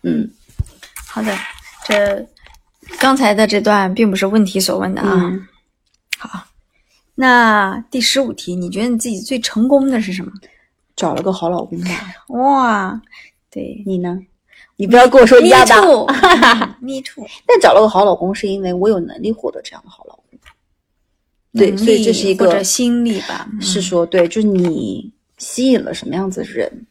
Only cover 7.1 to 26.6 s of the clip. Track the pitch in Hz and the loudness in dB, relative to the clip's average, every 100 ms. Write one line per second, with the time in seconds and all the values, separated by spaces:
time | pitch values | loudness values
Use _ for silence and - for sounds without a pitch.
7.1 | - 262 240 233 214 196 190 226 262 233 | -2 4 4 4 2 0 -6 -8 -4 -2
8.1 | 269 254 - - 180 175 185 233 233 240 | -2 -4 -6 -10 -8 -8 -6 -4 -4 -4
9.1 | 196 226 262 - 220 247 285 269 247 190 | -8 -6 -6 -4 -2 2 2 2 -2 -4
10.1 | 185 - - _ _ _ _ _ - 170 | -8 -10 -16 _ _ _ _ _ -6 -6
11.1 | 135 185 190 170 175 - 165 180 175 185 | -4 -4 -4 -4 -6 -8 -10 -8 -8 -10
12.1 | - _ 247 269 277 247 214 190 226 _ | -20 _ -2 0 2 2 0 -4 -10 _
13.1 | - - _ _ - - - 196 185 180 | -20 -20 _ _ -14 -14 -12 -8 -6 -6
14.1 | 185 190 _ _ _ _ _ 202 240 254 | -8 -14 _ _ _ _ _ 2 6 8
15.1 | 262 226 247 349 262 254 440 381 254 - | 8 8 8 8 6 8 6 6 4 2
16.1 | 277 370 339 247 226 - - 247 269 262 | 2 2 4 4 2 -2 -8 -12 -12 -14
17.1 | - 214 - - 480 196 185 220 185 202 | -18 -20 -14 0 4 6 6 4 4 2
18.1 | 175 180 196 202 196 185 180 202 196 170 | 0 -4 -6 -6 -6 -6 -2 0 0 -4
19.1 | - 202 220 - - - - _ _ - | -8 -8 -6 -8 -10 -18 -20 _ _ -20
20.1 | - _ _ _ _ _ _ _ _ _ | -20 _ _ _ _ _ _ _ _ _
21.1 | _ _ _ _ 226 202 196 226 220 220 | _ _ _ _ 0 2 2 2 2 2
22.1 | 214 196 190 180 196 190 - 240 240 233 | -2 -2 0 2 2 -2 -2 -2 0 -2
23.1 | 202 - 170 - 214 190 196 180 180 170 | -4 -8 -12 -12 -10 -6 -6 -2 -2 0
24.1 | 185 170 220 214 190 175 156 113 92 - | 0 0 0 0 0 0 -2 -6 -10 -12
25.1 | _ _ _ - - 262 233 - - - | _ _ _ -14 -4 0 0 0 -10 -8
26.1 | 180 196 185 - - | -6 -6 -8 -10 -8